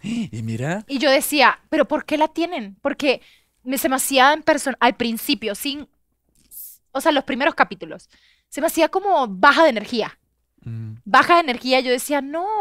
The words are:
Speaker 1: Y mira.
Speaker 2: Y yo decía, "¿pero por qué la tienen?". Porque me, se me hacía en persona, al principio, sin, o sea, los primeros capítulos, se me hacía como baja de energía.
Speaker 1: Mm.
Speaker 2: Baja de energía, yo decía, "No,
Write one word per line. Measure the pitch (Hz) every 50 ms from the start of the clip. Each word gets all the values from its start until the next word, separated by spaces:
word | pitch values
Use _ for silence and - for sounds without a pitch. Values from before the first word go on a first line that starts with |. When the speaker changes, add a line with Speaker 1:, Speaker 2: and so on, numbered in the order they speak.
Speaker 1:
Y | - 208 233 240 214 - - 113
mira. | 110 113 113 110 127 151 175 214 214
Speaker 2:
Y | - 277 247
yo | 285 285
decía, | 269 294 - - 294 294 247 180 - - _ -
"¿pero | - 320 277
por | - 294 294 -
qué | - 302
la | 294 302 320
tienen?". | - 320 339 339 359 294 214 196 196 _
Porque | - 277 294 - 285 294 233 - _ _ _ _ _ _ _ _ -
me, | 247 269
se | 269 - 254
me | 262
hacía | 262 - - 277 254 247 277 302
en | 320 -
persona, | - 311 285 - 269 226 -
al | 233 240 -
principio, | - 240 233 226 220 - - 285 202 220 208 202
sin, | - - 285 269 294 285 _ _ _ _ _ _ _ _ _ _ _ _ _ - - - - - _ _ _ -
o | 269
sea, | - 320
los | 302 269 -
primeros | - 269 240 277 320 -
capítulos, | - 277 - 202 - 175 160 151 175 _ _ _ _ _ _ _ _ _ -
se | - 294
me | 285
hacía | 339 - 330 320 -
como | - 392 392 403 370 302 262
baja | 220 190 180 294 285 277 285 330
de | 311
energía. | 233 214 208 - 254 226 190 - - _ _ _ _ _ _ _ _ _
Speaker 1:
Mm. | - 117 113 113 113 110 110 - -
Speaker 2:
Baja | 208 190 - - - 349
de | 339
energía, | 339 277 240 240 - 254 262 262
yo | 254 262
decía, | 247 262 - - 294 285
"No, | 269 277 294 330 359 415 440 415